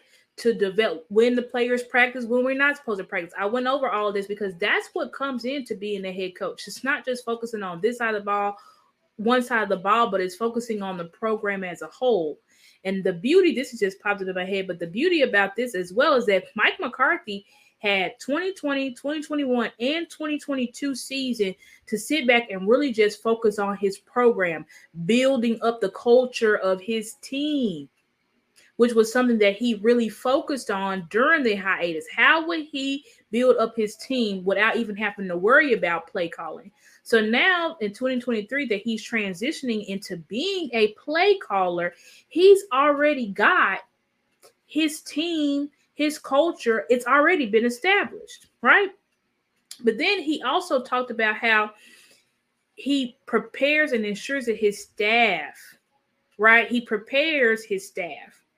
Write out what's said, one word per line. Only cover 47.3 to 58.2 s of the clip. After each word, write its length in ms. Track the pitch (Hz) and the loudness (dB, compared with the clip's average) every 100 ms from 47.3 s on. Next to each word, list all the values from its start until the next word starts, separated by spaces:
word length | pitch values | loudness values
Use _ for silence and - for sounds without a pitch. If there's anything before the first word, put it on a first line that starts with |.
| 359 233 | 2 2
been 180 | 220 | 2
established, 840 | 240 240 370 403 269 190 - - _ _ | 2 0 0 2 0 -8 -18 -20 _ _
right? 280 | 240 349 392 - _ _ _ _ _ _ - - 240 | 4 4 4 -4 _ _ _ _ _ _ -20 -4 -2
But 120 | 208 | 0
then 220 | 339 403 | 0 -2
he 220 | 294 302 | -2 -4
also 400 | 247 330 339 277 | -2 -2 0 -4
talked 280 | 247 247 254 | -2 -4 -4
about 280 | 220 214 214 | -2 -2 0
how 340 | 233 220 214 - _ - _ _ _ _ _ _ _ - | 0 0 0 -6 _ -20 _ _ _ _ _ _ _ -8
he 400 | 254 285 247 - - | -2 0 -2 -8 -4
prepares 680 | 220 226 - 277 302 302 | -2 -2 0 2 2 2
and 120 | 240 208 | 0 -2
ensures 420 | 208 - 277 240 | -6 -6 -4 -4
that 100 | 214 | 0
his 260 | 208 202 | 0 0
staff, 720 | - - 208 233 226 170 143 - - - _ _ _ _ _ - | -8 -4 0 2 2 0 -6 -16 -20 -20 _ _ _ _ _ 2
right? 300 | 214 226 214 | 6 6 4
He 140 | 240 | -2
prepares 800 | 233 214 214 269 320 294 233 220 | -2 -6 -2 0 0 2 2 0
his 240 | - 190 - | -2 -6 -6
staff 560 | - 175 139 | -10 -10 -12